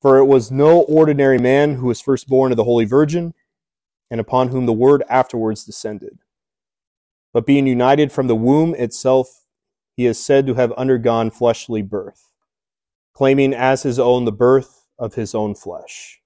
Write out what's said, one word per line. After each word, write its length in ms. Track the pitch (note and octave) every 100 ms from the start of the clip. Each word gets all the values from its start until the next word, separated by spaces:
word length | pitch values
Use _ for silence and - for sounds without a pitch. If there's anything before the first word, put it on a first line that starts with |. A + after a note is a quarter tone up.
For 160 | C#3 C3+
it 60 |
was 260 | C3+ C3+ A2+
no 320 | C3 D3 E3+
ordinary 540 | D#3+ D#3 D#3 D3 C#3 C3
man 380 | B2 C3+ D3
who 140 | C3+ B2+
was 120 | A#2
first 260 | - C3 -
born 240 | C3 C3
of 40 | A#2
the 80 |
Holy 220 | A#2+ A#2+ A2+
Virgin, 480 | B2+ D3+ E3+ E3+ - _ _ _ _ _ _ _
and 100 | A#2
upon 280 | A2 B2+ B2+
whom 160 | C3
the 80 | B2
Word 300 | A2 B2+ C#3+ -
afterwards 540 | B2+ B2+ A#2+ A2 G#2+
descended. 560 | - - A2+ G#2 - _ _ _ _ _ _ _ _ _ _ _ _
But 100 | A#2
being 220 | A2+ C#3 C3+
united 460 | B2 B2 C#3 D3
from 160 | - C3
the 80 | A2+
womb 380 | A#2 C#3+ E3
itself, 680 | D3+ A#2+ - C3 C3 B2+ _ _ _ _ _ _
he 120 | - B2
is 180 | A#2
said 220 | - C#3 C#3
to 80 |
have 180 | A#2+ B2
undergone 580 | A#2 C3 B2+ A#2 A#2 A2+
fleshly 520 | - A#2+ A2+ - A2
birth, 500 | G2+ G#2 G2 _ _ _ _ _ _ _ _ _ _
claiming 400 | _ C3+ C#3 C3+
as 300 | C3 C3 C3
his 160 | C#3+ B2
own 260 | B2 B2
the 80 | A#2+
birth 540 | G#2 B2 C3+ B2+ _ _ _
of 180 | A#2 -
his 180 | G#2+
own 200 | A2 G#2
flesh. 680 | G2+ - E2+ D2+ - - -